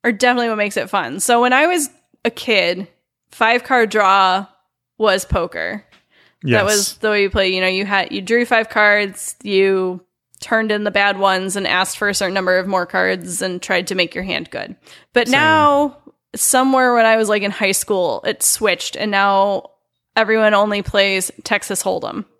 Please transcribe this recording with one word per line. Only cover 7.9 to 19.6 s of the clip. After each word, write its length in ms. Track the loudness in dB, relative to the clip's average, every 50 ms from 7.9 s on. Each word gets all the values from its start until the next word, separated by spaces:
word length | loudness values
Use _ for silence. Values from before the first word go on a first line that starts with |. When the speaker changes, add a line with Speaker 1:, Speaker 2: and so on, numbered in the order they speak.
| -2 -2 -2 -2
Speaker 1:
you 100 | -6 -8
drew 240 | -2 0 0 0 2
five 240 | 2 0 0 0 0
cards, 680 | 0 2 4 4 4 2 0 -4 -6 -12 -12 -12 -14 _ -6
you 580 | 0 2 2 4 4 2 0 -2 -4 -6 -8 _ _ _ _ _ _ _ _
turned 300 | -6 -2 -2 -2 0 -2
in 120 | -2 -2 -2
the 80 | -2
bad 260 | 0 2 2 2 0 2
ones 360 | 2 2 2 2 -2 -4 -6
and 120 | -4 -2
asked 300 | -2 0 0 -2 -4 -4
for 100 | -4 -4
a 60 | -2 -2
certain 200 | -2 -4 -2 -2
number 240 | -2 0 0 0
of 100 | 0 0
more 180 | 0 -2 -2 -2
cards 560 | -2 -2 -2 0 0 -2 -4 -6 -10 -8 -6
and 200 | -6 -6 -6 -8
tried 260 | -4 -2 -2 -2 -2
to 80 | -4 -4
make 180 | -4 -4 -4 -6
your 80 | -10 -8
hand 260 | -6 -6 -8 -8 -10
good. 240 | -12 -12 -12 -12 -14 _ _ -20 -20 -20 _ _ _
But 140 | -2 0
Speaker 2:
Same. 60 | 2 2 2
Speaker 1:
now, 580 | 2 4 4 4 4 4 4 2 0 -2 -4 -12 _ -20 _ _ _ _ -8
somewhere 580 | -4 -2 0 2 2 2 4 2 4 4 4 4
when 120 | 4 4
I 120 | 4 4
was, 120 | 2 2 0
like, 120 | 0 0
in 100 | 0 -4
high 200 | -4 -2 -2 0
school, 500 | 0 -2 -2 -2 0 0 0 -2 -2 -4 -4
it 180 | -6 -4 -2 -2
switched 520 | -2 -2 0 0 0 0 0 -4 -10 -8
and 140 | -6 -4 -2
now 600 | 0 2 2 2 2 2 2 2 0 -4